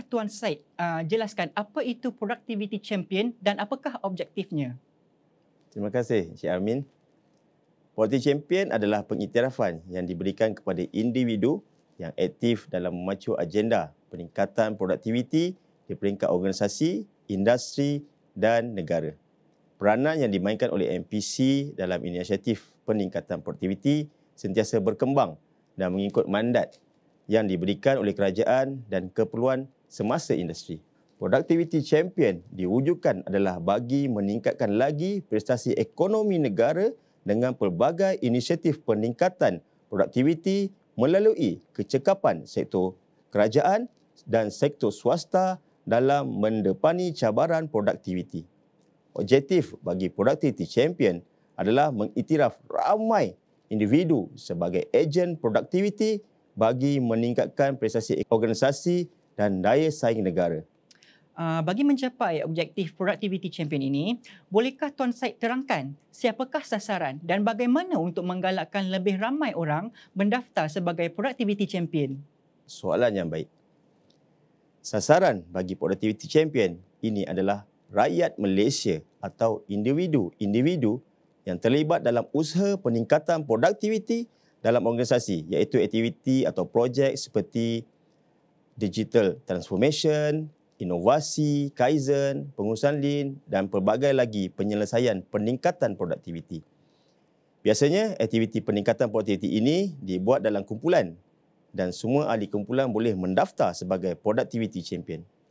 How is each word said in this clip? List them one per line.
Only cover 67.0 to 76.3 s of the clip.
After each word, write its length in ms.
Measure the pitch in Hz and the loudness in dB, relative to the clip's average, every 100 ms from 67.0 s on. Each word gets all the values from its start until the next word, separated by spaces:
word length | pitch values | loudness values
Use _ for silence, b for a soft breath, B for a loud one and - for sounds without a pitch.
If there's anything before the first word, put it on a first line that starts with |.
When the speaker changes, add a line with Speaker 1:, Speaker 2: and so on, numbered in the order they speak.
| 151 135 | -4 -6
Speaker 1:
dan 240 | 170 190 208 | -2 0 0
bagaimana 480 | 220 240 269 370 285 | 0 2 2 0 -2
untuk 320 | 170 170 175 | -2 -2 -4
menggalakkan 640 | 180 185 190 160 202 190 | -2 -2 -2 -4 -4 -2
lebih 240 | 190 190 190 | -2 0 0
ramai 320 | 220 285 285 - | -2 -2 -2 -2
orang 320 | 160 151 214 B B | -2 -2 -4 B B
mendaftar 560 | 190 202 247 240 - 156 | -2 0 0 -2 -4 -2
sebagai 400 | 151 175 170 170 170 | -2 -2 -2 -2 -2
Productivity 480 | 240 247 214 202 | -4 -2 -2 0
Champion? 560 | 202 185 165 160 139 135 143 _ _ _ - | -2 -2 -2 -2 -2 -4 -14 _ _ _ -20
Speaker 2:
Soalan 480 | - 95 85 120 101 | -10 -2 2 2 0
yang 160 | 85 | -2
baik. 160 | 80 76 _ _ _ _ _ _ _ _ _ _ _ _ _ | -4 -8 _ _ _ _ _ _ _ _ _ _ _ _ _
Sasaran 640 | - 110 - 160 185 104 85 | -6 0 4 6 6 2 -4
bagi 320 | 90 92 95 | -6 -6 -4
Productivity 480 | 85 98 110 107 | -2 0 -2 -2
Champion 480 | - | 0